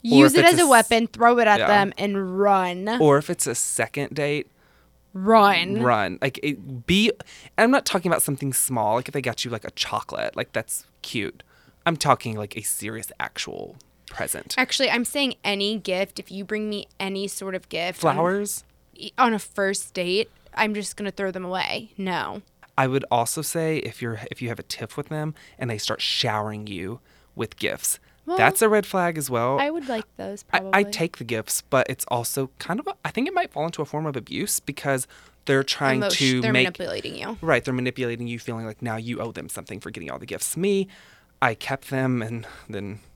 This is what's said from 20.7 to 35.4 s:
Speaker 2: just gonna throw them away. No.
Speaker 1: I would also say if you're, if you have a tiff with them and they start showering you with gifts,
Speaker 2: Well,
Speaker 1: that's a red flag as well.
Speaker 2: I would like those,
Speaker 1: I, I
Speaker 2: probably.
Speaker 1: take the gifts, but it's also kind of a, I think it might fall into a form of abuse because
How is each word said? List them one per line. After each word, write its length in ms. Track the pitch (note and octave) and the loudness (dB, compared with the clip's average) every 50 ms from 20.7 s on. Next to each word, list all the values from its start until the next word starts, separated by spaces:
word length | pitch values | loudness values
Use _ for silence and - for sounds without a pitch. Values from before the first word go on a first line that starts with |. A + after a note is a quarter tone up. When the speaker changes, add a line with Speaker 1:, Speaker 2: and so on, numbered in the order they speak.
| G#3 | 0
Speaker 2:
just 220 | G#3 G3 - - | -4 -6 -8 -8
gonna 140 | - G#3 G3 | -8 -8 -8
throw 200 | F#3 - G3+ F#3+ | -4 -4 -4 -4
them 140 | F3+ F#3 F#3 | -4 -6 -6
away. 460 | F3+ F#3 F#3 - - - - A3+ G#3+ _ | -4 -4 -4 -2 -2 -4 -6 -8 -12 _
No. 440 | - F#3+ F#3 F3 D#3 G#2 - G2 G#3 - _ _ _ - _ _ | -6 -4 -4 -2 -4 -4 -6 -8 -12 -16 _ _ _ -20 _ _
Speaker 1:
I 100 | - C3+ | 0 2
would 160 | B2+ C3 C3+ C3+ - | 2 2 -2 0 2
also 300 | - A#2 A#2 - - D#3+ | 0 0 2 0 -4 -6
say 360 | D3 - - E3+ D#3+ D#3+ D#3+ - | -6 -4 -4 -2 -2 0 -2 -2
if 220 | - - - - | -4 -8 -10 -8
you're, 180 | B2 A#2 A2+ G2+ - - | -6 -6 -6 -8 -10 -12
if 100 | - - | -10 -8
you 60 | B2 A#2 | -6 -6
have 100 | A#2 - | -6 -8
a 40 | - | -8
tiff 320 | _ - - A#2 A2 - | _ -10 -10 -10 -10 -8
with 140 | - C#3+ - | -10 -8 -6
them 260 | D#3 D3+ D3+ D#3 D3+ - - - _ | -6 -6 -6 -6 -8 -10 -18 -20 _
and 120 | - C3 A#2+ | -8 -6 -6
they 80 | A2 | -4
start 240 | G#2 - - A2 - | -4 -4 -4 -4 -4
showering 640 | - - - - - A#2+ G#2+ G#2+ G#2 G#2+ G#2+ G#2+ G#2+ | -2 -2 -2 0 0 0 0 -2 -4 -4 -6 -8 -10
you 340 | G#2 G2 F2 F2+ F#2+ A#2 B2 _ _ _ _ _ _ _ | -10 -10 -8 -8 -8 -10 -12 _ _ _ _ _ _ _
with 220 | - A#2 G#2+ - | -6 -6 -6 -6
gifts, 420 | - - - - - - - - - _ _ _ _ _ | -6 -4 -4 -4 -4 -4 -4 -6 -6 _ _ _ _ _
Speaker 2:
Well, 120 | D4+ F4 | -4 2
Speaker 1:
that's 240 | F#4 A2 C3 F#4+ - | 4 4 4 6 4
a 80 | A3+ A3 | 4 4
red 160 | G#3+ G#3 G3+ | 4 2 0
flag 320 | - - F#3+ F3+ F3 E3 | 0 -2 0 0 0 -2
as 120 | D#3 C#3 C3 | -4 -4 -2
well. 300 | B2+ A#2 A#2 B2 C3+ C#3+ | 0 0 0 0 0 0
Speaker 2:
I 100 | C#4 D4 | 0 -2
would 200 | D#4+ E4+ C#4+ B3+ | -2 -6 -6 -6
like 160 | A#3+ A3 G#3+ _ _ | -6 -6 -8 _ _
those, 300 | - F#3+ G3 G3+ G#3 - _ - | -12 -10 -10 -10 -12 -8 _ -2
Speaker 1:
I, 40 | |
I 40 | F#3 | -2
Speaker 2:
probably. 300 | F#3+ F#3+ F#3 G3 G3+ G3+ | 0 2 2 2 2 2
Speaker 1:
take 260 | G#3 - E3 E3 - | 0 -4 -4 -4 -4
the 80 | - B2 | -10 -6
gifts, 360 | A#2 A#2 A2 A2 - - - | -4 -4 -4 -4 -4 -6 -6
but 260 | - _ - C3 - - | -2 _ 2 2 2 2
it's 160 | B2+ - - | -2 -8 -4
also 440 | - B2 A#2+ A#2+ - - C#3 C3+ C3 _ | -4 -2 -2 -2 -2 -4 -4 -4 -6 _
kind 220 | _ - - E3+ A#3 | _ -6 -4 -4 -4
of 80 | D4+ | -4
a, 60 | - - _ - | -8 -10 _ -8
I 80 | - | -6
think 160 | - A3 C4 | -2 -2 -2
it 60 | F4 G4+ | 0 0
might 180 | F#4 A#3 - | -2 -2 -2
fall 140 | - D3 D3+ | -4 -4 -4
into 160 | E3 D#3 - | -4 -4 -6
a 40 | D3+ | -6
form 200 | - - D3+ D#3+ | -4 -4 -4 -4
of 100 | D#3 C3+ | -4 -6
abuse 460 | B2+ - - - F#2 G3+ G#3 - - | -6 -8 -6 -6 -6 -4 -2 -4 -4
because 460 | _ - C#3+ - - C#3 C#3 B2+ B2+ _ - - - - _ _ | _ -6 -8 -4 -2 0 0 0 -2 _ -12 -20 -20 -20 _ _